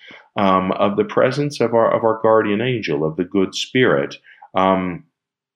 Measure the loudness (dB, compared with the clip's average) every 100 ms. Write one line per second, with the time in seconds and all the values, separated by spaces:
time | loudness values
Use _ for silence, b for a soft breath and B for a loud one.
0 | B B B -2 2 2 0 0 0 0
1 | -2 0 0 0 -4 -2 0 2 2 2
2 | 0 0 2 2 2 -2 -2 -4 -4 -2
3 | -2 -4 -2 -2 -2 -4 -4 0 2 2
4 | -2 -8 B B B 0 2 2 -2 -8
5 | -14 _ _ _ _